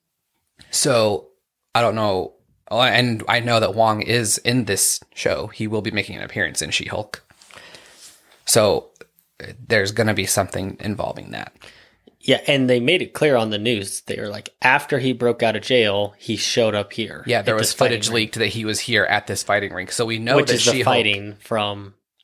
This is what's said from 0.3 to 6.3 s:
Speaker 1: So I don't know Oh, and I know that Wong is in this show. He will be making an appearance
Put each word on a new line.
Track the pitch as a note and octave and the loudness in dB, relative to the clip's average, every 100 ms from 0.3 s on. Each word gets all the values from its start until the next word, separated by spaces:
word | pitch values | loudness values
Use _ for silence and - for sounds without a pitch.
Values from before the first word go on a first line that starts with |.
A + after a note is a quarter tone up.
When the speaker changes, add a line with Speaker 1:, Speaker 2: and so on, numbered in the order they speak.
| _ _ _ - | _ _ _ -8
Speaker 1:
So | - D3+ B2 G#2+ G2+ - _ _ _ _ B2 | -2 2 4 4 0 -6 _ _ _ _ 2
I | |
don't | A#2 G#2+ | 2 2
know | G#2+ F#2+ E2 - _ _ - | 0 0 -4 -10 _ _ -6
Oh, | A2 | 2
and | B2+ A2 B2 A2 - | 4 4 2 0 0
I | A#2 | 0
know | A#2 A#2 | 4 2
that | A2 G#2+ | 2 4
Wong | A2+ G#2+ | 2 2
is | G#2 A#2+ G#2+ - | 0 0 0 -2
in | - B2+ G#2 | 0 0 0
this | F#2+ - - - | 0 0 -2 -8
show. | - - D#2 G#2 | -4 -2 -2 -4
He | - G#2+ | -6 -4
will | A2 | -2
be | G#2 | -2
making | G#2+ G2 F#2 | -4 -4 -8
an | |
appearance | - | -10